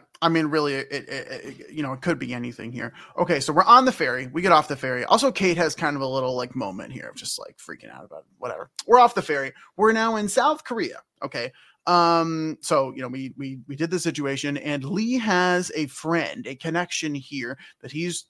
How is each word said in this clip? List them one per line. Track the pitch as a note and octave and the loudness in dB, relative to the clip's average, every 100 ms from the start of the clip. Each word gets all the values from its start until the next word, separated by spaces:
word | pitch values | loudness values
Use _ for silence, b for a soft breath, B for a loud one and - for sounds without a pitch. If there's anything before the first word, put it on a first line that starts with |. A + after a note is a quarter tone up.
| _ - | _ 0
I | E3 | 2
mean, | E3 D#3 | 2 2
really, | D3+ D3 | 2 0
it, | C3+ C#3 | -2 -6
it, | C#3+ - | -8 -8
it, | C3+ - - C3+ | -10 -10 -12 -12
it, | C3 - | -16 -14
you | D#3 | -8
know, | C#3 | -8
it | C3 | -4
could | F3 D#3+ | -2 -2
be | B2+ | -4
anything | B2 A#2+ A#2 A2 | -6 -8 -10 -10
here. | B2 A#2+ - B B | -8 -10 -12 B B
Okay, | F3 D3 | 2 0
so | D3 | 2
we're | D3+ | 4
on | G#3 A#3+ C4 | 8 8 6
the | |
ferry. | - C#3 B2+ B2+ | 2 0 -2 -4
We | D3+ | 0
get | F#3 | 6
off | D#3+ - | 6 6
the | C3+ | -2
ferry. | C3 B2 - | -2 -2 4
Also, | A3 C4+ | 4 4
Kate | - F#3+ E3+ | 2 2 2
has | D#3 | 0
kind | - D#3 C#3+ | 0 -2 -2
of | |
a | C3+ | -2
little, | C3 B2+ B2 | -2 -2 -2
like, | B2 | -4
moment | B2+ G2+ F#2+ - | -4 -6 -6 -10
here | B2+ - | -12 -14
of | - | -12
just, | - - | -10 -10
like, | - - | -12 -18
freaking | - - A1 | -16 -16 -16
out | B1 | -18
about | F2+ D#2 | -18 -18
it. | - _ | -20 _
Whatever. | A#2+ F2 - - - | -10 -8 -12 -8 6
We're | A#3+ | 8
off | A#3+ G3 | 8 4
the | |
ferry. | - C#3+ C3+ - b b | -2 -2 -4 -10 b b
We're | G#3+ | 2
now | A3 A3+ A3 | 4 2 0
in | G#3 | 0
South | B3+ C#4 D4+ - | 2 2 2 -4
Korea. | A3+ C3+ - - - | -4 -6 -8 -20 -12
Okay. | B2+ C3 B2 - b b - | -8 -6 -8 -10 b b 2
Um, | F3 E3+ E3+ E3 D#3+ D#3 - | 4 6 4 2 -2 -4 -6
so, | - D3+ C3 | 0 0 0
you | B2+ | -4
know, | B2+ | -10
we, | C3+ C3 - | -8 -10 -10
we, | C3+ C3 C3 | -10 -10 -10
we | C#3 | -4
did | E3 | -2
the | F3+ | -2
situation, | E3 D3+ C#3 C#3 C#3+ C#3+ | -2 -2 -2 -2 -4 -4
and | D3+ C#3+ | -4 -4
Lee | C3+ G3 A3+ B3+ | -2 -2 0 0
has | A3 F3+ F3+ F3+ F3 | 2 2 4 2 -2
a | D#3 C#3+ | -4 -6
friend, | - D#3 E3 G#2 - A#2+ | -6 -2 0 -2 -6 -10
a | C3+ | -8
connection | E3 E3 F3 - D#3+ C#3+ | -4 -2 -2 -4 -4 -6
here | C3+ C#3 A#2+ C3+ B B | -8 -8 -8 -10 B B
that | C3 | -12
he's, | D#3 F3 E3 | -6 -4 -6